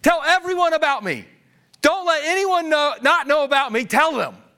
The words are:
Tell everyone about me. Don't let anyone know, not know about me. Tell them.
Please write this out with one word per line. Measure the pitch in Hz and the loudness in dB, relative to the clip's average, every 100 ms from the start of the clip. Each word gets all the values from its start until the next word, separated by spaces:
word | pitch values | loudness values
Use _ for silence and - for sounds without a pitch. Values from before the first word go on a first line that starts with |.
Tell | - 339 | 2 2
everyone | 294 370 359 359 349 | 2 0 0 0 0
about | 320 302 269 | 2 0 -2
me. | 196 123 90 _ _ _ _ _ | -4 -8 -10 _ _ _ _ _
Don't | 285 370 349 | 0 0 0
let | 320 | -2
anyone | 302 381 392 349 320 | 0 -2 0 0 0
know, | 302 294 214 | 0 0 0
not | 262 339 277 | 0 0 2
know | 302 | 0
about | 277 277 277 | 2 0 0
me. | 220 247 | -4 0
Tell | 233 320 | 0 2
them. | 262 147 180 _ | 0 -6 -10 _